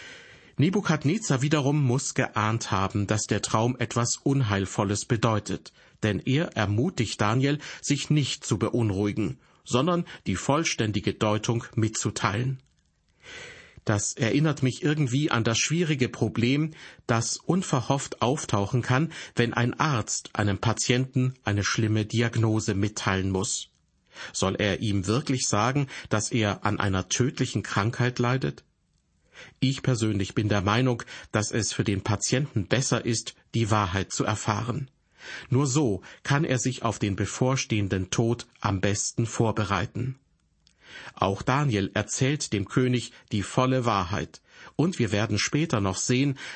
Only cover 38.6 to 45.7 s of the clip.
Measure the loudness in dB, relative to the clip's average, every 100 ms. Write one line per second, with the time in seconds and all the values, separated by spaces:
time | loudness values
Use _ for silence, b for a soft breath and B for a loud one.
38.6 | -2 0 0 -2 -4 -4 -4 0 0 0
39.6 | 0 -2 -2 -6 -8 -10 _ _ _ _
40.6 | _ B B B B -2 -2 0 0 2
41.6 | 2 2 2 0 -2 0 0 0 -2 -2
42.6 | 0 2 2 0 -4 B B -4 0 2
43.6 | 2 2 2 2 2 -2 -4 -10 B B
44.6 | B 0 0 2 0 2 2 0 0 -2
45.6 | 0